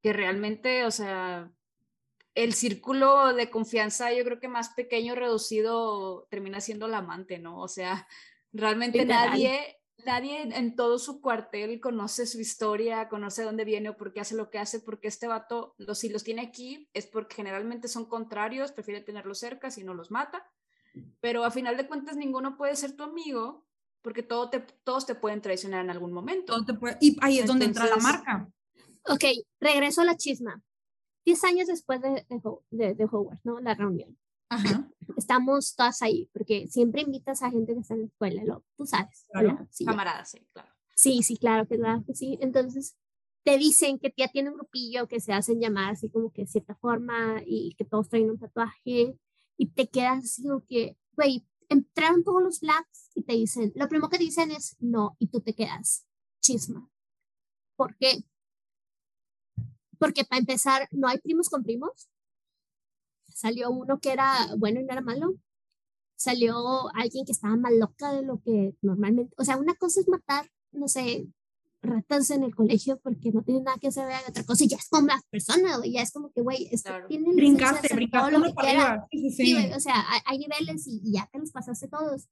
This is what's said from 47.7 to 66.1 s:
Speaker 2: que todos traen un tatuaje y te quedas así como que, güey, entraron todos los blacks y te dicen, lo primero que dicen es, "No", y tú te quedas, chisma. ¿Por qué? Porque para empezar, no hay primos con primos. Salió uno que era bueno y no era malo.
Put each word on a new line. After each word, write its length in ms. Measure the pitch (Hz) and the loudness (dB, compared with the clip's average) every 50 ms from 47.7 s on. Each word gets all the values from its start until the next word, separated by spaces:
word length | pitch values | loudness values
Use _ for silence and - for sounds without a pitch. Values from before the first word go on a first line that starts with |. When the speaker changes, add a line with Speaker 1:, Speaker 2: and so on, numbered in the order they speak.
| - | -6
Speaker 2:
que 80 | _ 208 | _ -8
todos 240 | - - 214 214 - | -2 -2 -2 -2 0
traen 220 | - 226 220 220 | 2 2 2 2
un 80 | 220 214 | 0 -4
tatuaje 800 | 233 - _ 233 233 233 - _ _ 247 247 240 240 254 262 _ _ _ _ _ _ _ _ | -8 -10 _ -4 -4 -4 -6 _ _ -4 2 2 2 2 0 _ _ _ _ _ _ _ _
y 100 | - 262 175 | -2 -2 -2
te 200 | - - 262 214 | 0 -2 -2 0
quedas 360 | - 262 247 254 262 262 254 | 0 0 2 2 0 0 -2
así 180 | 233 - - 254 | -6 -10 -6 -4
como 200 | 285 277 269 - | -4 -4 -4 -6
que, 300 | _ 254 233 226 220 220 _ _ _ _ | _ -2 -2 -2 -2 -8 _ _ _ _
güey, 280 | - 294 277 262 240 _ _ _ _ _ _ | 2 4 4 4 2 _ _ _ _ _ _
entraron 540 | 285 277 277 _ _ - 311 320 349 349 | 4 4 4 _ _ 0 4 6 6 4
todos 180 | 339 392 370 370 | 4 4 4 4
los 180 | 370 370 339 - | 4 4 0 -2
blacks 500 | - 311 302 320 330 _ _ - - _ _ | 0 0 0 0 0 _ _ -20 -20 _ _
y 80 | - | -10
te 100 | - - | -4 0
dicen, 400 | 240 226 226 214 - 247 226 208 - | 0 2 2 0 0 0 -2 -2 0
lo 140 | 262 285 - | -2 -2 0
primero 200 | 311 311 302 311 | 0 -2 0 0
que 80 | 359 359 | 0 0
dicen 320 | 349 320 285 339 330 311 | 0 0 2 0 0 0
es, 240 | 302 294 - - - _ | -2 -8 -10 -12 -10 _
"No", 360 | 240 240 233 226 208 202 - _ | -2 0 0 0 0 -2 0 _
y 80 | - 180 | -4 -2
tú 120 | - 233 | -2 -4
te 140 | - - 220 | -4 -4 -4
quedas, 520 | - 220 - - - - - - - _ _ _ _ _ _ _ _ | -4 -4 -4 -4 -6 -2 -2 -2 -2 _ _ _ _ _ _ _ _
chisma. 480 | - - - 190 - 127 - - - _ _ _ _ _ _ _ _ _ _ _ _ _ _ _ _ _ _ | 0 2 2 2 -4 -6 -10 -12 -14 _ _ _ _ _ _ _ _ _ _ _ _ _ _ _ _ _ _
¿Por 200 | - 262 240 - | -4 -4 -4 -2
qué? 260 | _ 262 262 254 - - _ _ _ _ _ _ _ _ _ _ _ _ _ _ _ _ _ _ _ _ _ _ _ _ _ _ - - - - _ _ _ - _ | _ 2 2 2 0 -4 _ _ _ _ _ _ _ _ _ _ _ _ _ _ _ _ _ _ _ _ _ _ _ _ _ _ -10 -10 -10 -12 _ _ _ -2 _
Porque 260 | 320 311 - 285 269 | 0 0 2 0 -2
para 160 | _ 254 254 | _ 0 0
empezar, 480 | 247 240 262 247 - 277 269 269 269 - | 0 0 0 0 4 4 4 2 2 -2
no 160 | - 277 269 254 | -2 0 0 0
hay 100 | 254 311 | 0 0
primos 300 | _ - 330 330 349 - | _ 0 0 0 0 0
con 140 | - 277 | -2 -4
primos. 460 | 226 196 226 240 277 339 523 _ - _ _ _ _ _ _ _ _ _ _ _ _ _ _ _ _ _ _ _ _ _ _ _ _ _ | -2 -2 -4 -4 -4 -8 -10 _ -20 _ _ _ _ _ _ _ _ _ _ _ _ _ _ _ _ _ _ _ _ _ _ _ _ _
Salió 420 | _ - - 220 233 240 240 240 | _ -4 -2 -2 -2 0 -2 -2
uno 280 | 247 226 208 254 277 277 | -2 -2 0 0 0 0
que 140 | - 277 | 2 0
era 420 | 269 262 269 269 269 254 226 175 - 214 | 2 4 4 4 6 4 2 0 0 0
bueno 220 | 220 208 220 254 | 2 2 2 0
y 40 | 262 | -2
no 80 | 262 | -4
era 80 | 254 262 | -6 -6
malo. 340 | 254 247 233 277 311 359 381 - _ _ _ _ _ _ _ _ _ _ _ _ _ _ | -4 -4 -4 -2 0 -2 -2 -2 _ _ _ _ _ _ _ _ _ _ _ _ _ _